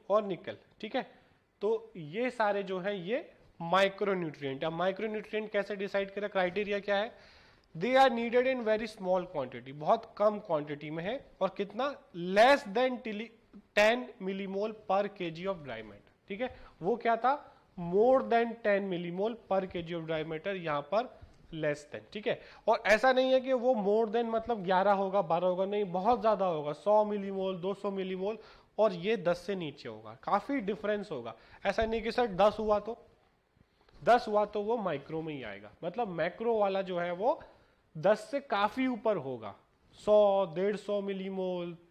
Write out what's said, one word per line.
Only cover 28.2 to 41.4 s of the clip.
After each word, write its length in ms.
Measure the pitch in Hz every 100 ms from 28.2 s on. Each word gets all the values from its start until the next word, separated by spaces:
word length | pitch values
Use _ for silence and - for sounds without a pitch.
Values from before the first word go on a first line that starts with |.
| 196 220 - - _ -
और 140 | 214
ये 240 | 175 190 226
दस 220 | 165 170 -
से 80 |
नीचे 340 | 190 156 139 120
होगा, 280 | 110 110 117
काफी 380 | - 185 - 285
डिफरेंस 500 | 190 208 202 208 190
होगा। 240 | 139 113 120 - - 196
ऐसा 180 | 214
नहीं 180 | 226 226
कि 100 | 226
सर 140 | 247 240
दस 300 | 180 208 208
हुआ 200 | 214 208
तो, 180 | 208 233 - _ _ _ _ _ _ _ _ -
दस 220 | 143 240 233
हुआ 160 | 208
तो 180 | 208 214
वो 140 | 208 240
माइक्रो 420 | 185 143 139 160
में 120 | 160
ही 80 | 143
आएगा, 280 | 113 101 104 -
मतलब 240 | 165 220 214
मैक्रो 480 | 170 170 175 233 220
वाला 240 | 202 190
जो 160 | 185 175
है 140 | 175
वो 300 | 175 233 330 - _ _ _ _ 156
दस 240 | 175 - -
से 100 | 277
काफी 460 | - 202 208 262 262
ऊपर 300 | 233 226 190
होगा, 380 | 135 123 104 - _ _ _ -
सौ, 560 | - 214 202 196 190
डेढ़ 220 | 160 202 196
सौ 240 | - 202
मिलीमोल, 760 | 196 190 190 190